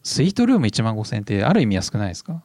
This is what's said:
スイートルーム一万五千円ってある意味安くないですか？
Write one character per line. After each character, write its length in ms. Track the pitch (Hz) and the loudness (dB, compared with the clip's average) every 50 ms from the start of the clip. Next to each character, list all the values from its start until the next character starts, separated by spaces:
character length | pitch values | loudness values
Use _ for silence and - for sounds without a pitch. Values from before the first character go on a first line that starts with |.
ス 220 | - - - - 135 | -10 -6 0 0 0
イ 40 | |
ー 60 | 190 196 | 2 2
ト 140 | - 240 | 2 2
ル 80 | 233 262 | 4 4
ー 40 | 214 | 4
ム 60 | 131 | 2
一 160 | 104 - - | 2 0 0
万 140 | 113 113 110 | -2 -2 -2
五 100 | 107 107 | -4 -4
千 120 | - - | -4 -6
円 40 | 110 | -6
っ 20 | 101 | -4
て 200 | - 104 101 104 | -2 -2 0 2
あ 100 | 131 196 | 4 4
る 80 | 226 | 4
意 60 | 143 | 2
味 80 | 107 98 | 2 0
安 160 | 92 95 - | 0 -2 -2
く 80 | - 110 | -4 -4
な 60 | 104 | -4
い 20 | 95 | -4
で 60 | 87 | -6
す 80 | - - | -8 -10
か？ 180 | - 165 165 | -10 -10 -10